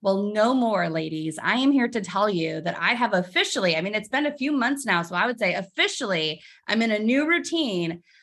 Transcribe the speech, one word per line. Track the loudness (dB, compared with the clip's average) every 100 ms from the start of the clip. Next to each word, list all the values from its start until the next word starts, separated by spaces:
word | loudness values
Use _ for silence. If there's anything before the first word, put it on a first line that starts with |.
Well, | 0 0 0
no | 2 4
more, | 4 2 0 0
ladies. | -2 -4 -4 -6 -4
I | 0 2
am | 4
here | 4 2
to | -2
tell | -2 0 2
you | 2 -2 -2
that | -4 -2
I | 0
have | 2 2
officially, | 0 0 0 0 0 2 2
I |
mean, | 0
it's | -4 -2
been | -2 -2
a | -2
few | -2
months | 0 0 0
now, | 0 0
so | 0
I | 0 0
would | 0
say | -2
officially | -2 -4 -2 -2 -2 -2 -2 -2 -6 -12 -12 -2
I'm | 0
in | 2
a | 2
new | 2 2 2
routine. | 0 -2 -2 0 -2 -2 -6 _ _